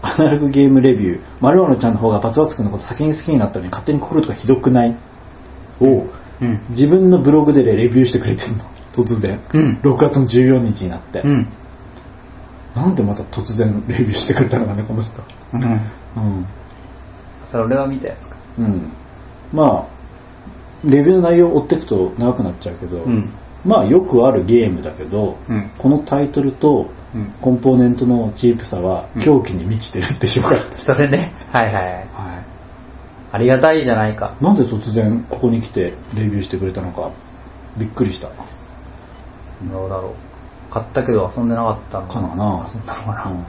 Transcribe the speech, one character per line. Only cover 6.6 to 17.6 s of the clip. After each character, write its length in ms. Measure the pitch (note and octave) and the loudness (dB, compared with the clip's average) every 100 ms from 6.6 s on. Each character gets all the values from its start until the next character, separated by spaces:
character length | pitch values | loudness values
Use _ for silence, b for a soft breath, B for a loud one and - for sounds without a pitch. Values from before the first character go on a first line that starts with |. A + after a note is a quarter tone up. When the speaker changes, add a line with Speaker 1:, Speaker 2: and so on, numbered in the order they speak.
| - | -6
Speaker 1:
自 180 | A#2 C#3+ | 0 4
分 220 | F#3 F#3 | 6 6
の 100 | F3+ | 6
ブ 120 | C3+ | 6
ロ 140 | D#3 D3 | 4 6
グ 80 | |
で 100 | C#3 | 4
レ 260 | A#2+ G#2 A#2+ | 4 2 4
ビ 100 | A#2+ | 4
ュ 20 | |
ー 40 | B2 | 4
し 60 | |
て 80 | A#2+ | 2
く 80 | A2+ | -2
れ 80 | A2 | -4
て 120 | - | -4
ん 100 | A2 | -8
の。 80 | - - - | -8 -20 -10
突 260 | - G#2+ A2+ | -2 0 0
然。 200 | G2+ G#2 - | -2 -6 -2
Speaker 2:
う 60 | D#3 | 2
ん。 200 | D3 A#2+ | 2 2
Speaker 1:
六 180 | C#3+ B2 | 2 4
月 200 | D3 D3 | 2 2
の 80 | B2+ | 2
十 180 | B2 B2+ | 4 6
四 180 | C3 | 4
日 180 | A#2 G2+ | 2 -2
に 80 | F#2 | -6
な 80 | F2+ | -8
っ 40 | |
て。 200 | - F2+ | -10 -4
Speaker 2:
う 60 | C#3+ | 0
ん。 200 | C#3 A2 - - - - - - - - - - - - A#2 | 0 0 -8 -20 -20 -20 -20 -20 -20 -20 -20 -20 -20 -10 -2
Speaker 1:
な 120 | E3+ | 0
ん 80 | F#3 | 2
で 80 | |
ま 120 | G2+ G2+ | 0 -2
た 80 | |
突 320 | - - - A2 | -8 -10 -6 -2
然 280 | A2 G#2 - | 0 0 -4
レ 120 | - | -2
ビ 60 | A2+ | 0
ュ 20 | |
ー 40 | |
し 140 | G2+ - | -2 -2
て 60 | |
く 100 | - | 0
れ 60 | B2+ | 0
た 100 | A#2+ | 0
の 60 | G#2+ | -2
か 100 | G2+ | -6
ね、 80 | |
こ 100 | G#2+ | -6
の 80 | A2 | -6
人。 120 | A2 - - - - | -8 -12 -20 -20 -10
Speaker 2:
う 40 | B2 | -4
ん。 60 | |
Speaker 1:
う 20 | B2+ | -2
ん。 800 | A2 G#2+ - - A#2 G#2+ F#2+ F2+ - - - - - - - - - - | -2 -4 -12 -14 -6 -4 -4 -8 -12 -20 -20 -20 -20 -20 -20 -20 -20 -8
Speaker 2:
そ 220 | A#2+ | -4